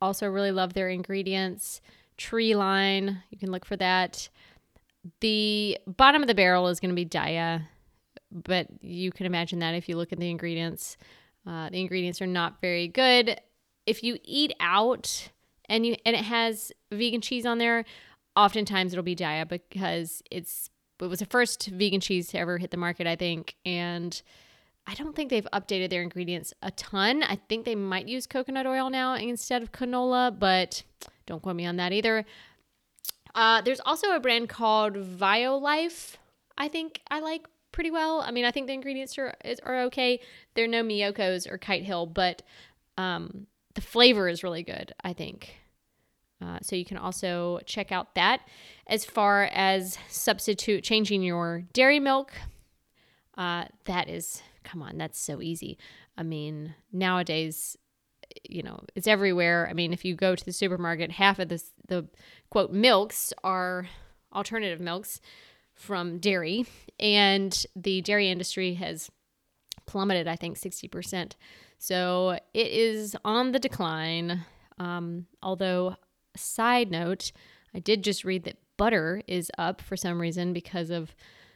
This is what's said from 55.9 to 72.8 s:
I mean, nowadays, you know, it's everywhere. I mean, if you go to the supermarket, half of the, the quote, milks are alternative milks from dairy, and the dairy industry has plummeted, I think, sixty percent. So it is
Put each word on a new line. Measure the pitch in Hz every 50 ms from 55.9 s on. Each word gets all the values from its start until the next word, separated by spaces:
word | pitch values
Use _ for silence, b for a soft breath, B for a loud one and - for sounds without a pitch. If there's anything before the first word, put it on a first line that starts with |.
| B B B B B
I | -
mean, | 165 165 160 151 151 151 156 151 151 160 156 - _ _
nowadays, | - 180 190 185 180 180 180 175 156 160 160 156 160 - - - - - _ _ _ _ _ _ _ _ - - - - - -
you | - 170
know, | - - 55 - - - -
it's | - 180
everywhere. | 220 214 196 202 196 180 175 175 170 170 170 170 -
I |
mean, | 165 165 170 165
if | 175 175 -
you | 185 175
go | 160 190 185 185
to | 175 -
the | 180
supermarket, | 180 - 202 190 180 175 175 170 170 156 170 165
half | 170 - 196 196 196 196
of | 180 156
the, | 170 165 - - - _ - -
the | 185 180 156 - _ B B B B B B B -
quote, | 208 190 -
milks | 180 202 226 254 226 190 208 220 - - - - - -
are | - 190 185 185 180 180 185 180 185 180 B B B B B B B _
alternative | - 196 196 - 226 226 214 190 170 160
milks | 180 170 170 190 208 - - - B B B B B B B B B B B
from | - - 190 202 180 175 175 170 175
dairy, | 175 208 190 180 165 160 190 233 247 - B B B B - -
and | 214 208 208 208 202 196 196 196 196 196 180 - - - -
the | 185 175 202 190 185
dairy | 165 - 208 208 202 185
industry | 185 180 170 - - 190 185 180 175
has | 175 185 160 160 160 - - _ _ _ _ _ _ _ _ _ _ _ - - - -
plummeted, | - - 196 196 202 190 175 160 170
I | 165
think, | 165 - 170 -
sixty | - - 190 - - -
percent. | - - 175 175 - 196 185 170 - - _ B B B B B B B B
So | - - 185 180 180 180 180 180 185 185 175 - - _ -
it | 220 226 -
is | - 220